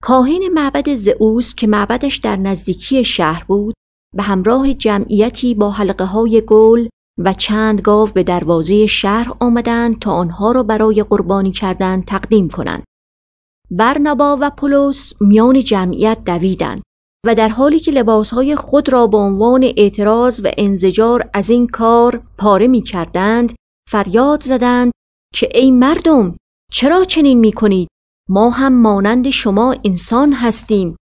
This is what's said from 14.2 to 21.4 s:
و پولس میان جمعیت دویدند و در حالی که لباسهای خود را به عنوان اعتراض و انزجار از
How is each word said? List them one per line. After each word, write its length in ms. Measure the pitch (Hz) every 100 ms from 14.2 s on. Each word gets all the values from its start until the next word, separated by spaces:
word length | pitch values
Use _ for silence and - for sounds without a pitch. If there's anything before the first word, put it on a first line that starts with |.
| 285 285
و 100 | 285
پولس 640 | 285 285 277 277 277 - -
میان 400 | 208 214 233 262
جمعیت 640 | 247 208 185 - 214 220
دویدند 580 | - 175 185 185 160 - - _ _ _ 220
و 80 |
در 140 | 226 220
حالی 300 | 220 277 320
که 140 | 320
لباسهای 640 | 277 220 220 214 233 269 294
خود 360 | - 277 294
را 140 | 247 233
به 100 | 208
عنوان 480 | 202 196 226 254 262 -
اعتراض 640 | 202 202 202 226 247 240
و 60 | 196 -
انزجار 720 | 202 196 185 185 226 240 -
از 160 | 202